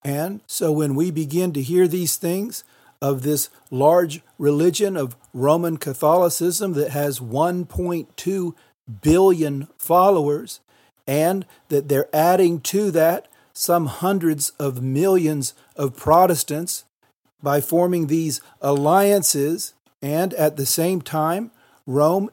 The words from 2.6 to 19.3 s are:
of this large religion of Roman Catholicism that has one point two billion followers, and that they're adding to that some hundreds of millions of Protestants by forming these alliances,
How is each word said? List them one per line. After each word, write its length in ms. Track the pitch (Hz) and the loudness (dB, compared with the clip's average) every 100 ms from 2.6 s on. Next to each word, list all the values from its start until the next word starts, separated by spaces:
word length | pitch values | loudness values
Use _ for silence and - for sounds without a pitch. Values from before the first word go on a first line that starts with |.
| - _ _ - | -18 _ _ -6
of 220 | 139 135 | -4 -2
this 280 | 143 147 - _ - | -2 -2 -4 _ -10
large 520 | 127 143 175 170 147 _ - | 2 4 4 2 -6 _ -2
religion 580 | 143 147 175 170 202 180 | 0 2 2 2 -2 -2
of 200 | 127 - _ | -6 -8 _
Roman 420 | 123 139 165 170 160 | -2 2 2 0 -6
Catholicism 960 | 143 131 156 180 175 - 175 175 196 | -8 -2 2 4 2 0 -2 -2 -4
that 180 | 147 131 | -2 -2
has 300 | 143 147 123 | -2 -4 -6
one 460 | 120 131 175 180 170 | -6 -2 -2 -2 -6
point 500 | 180 180 170 - - | -6 -6 -6 -10 -8
two 380 | 180 196 175 - _ _ - 107 | -6 -4 -6 -10 _ _ -20 -4
billion 680 | 151 175 190 170 151 139 139 - | 2 6 6 4 0 -4 -10 -12
followers, 840 | - 175 190 180 147 147 - - _ _ _ _ - | 2 4 4 4 2 -2 -6 -18 _ _ _ _ -4
and 380 | 143 165 190 - _ - | 0 0 0 -6 _ -4
that 200 | 143 139 | -4 0
they're 260 | 139 - | -2 0
adding 460 | 151 170 185 175 170 | 2 4 4 4 2
to 300 | - 190 208 | -2 -2 0
that 380 | 165 160 185 - _ _ | 2 2 0 -8 _ _
some 320 | - - 175 147 | -8 0 0 0
hundreds 640 | - 185 196 165 147 - - | -2 -2 0 0 -2 -6 -4
of 240 | 143 123 | -6 -4
millions 720 | 131 139 190 185 156 147 127 - _ - | -4 0 2 2 2 -2 -6 -10 _ -6
of 200 | 139 - | -6 -4
Protestants 880 | 151 165 185 160 - 151 175 - _ _ _ _ _ _ | 2 4 6 2 -4 -6 -6 -10 _ _ _ _ _ _
by 180 | 143 143 | -2 0
forming 460 | - 165 180 175 147 | 2 0 2 0 0
these 340 | 165 160 123 - - | -2 -2 -6 -10 -6
alliances, 1120 | 139 143 147 190 202 202 - | -2 2 4 4 4 2 2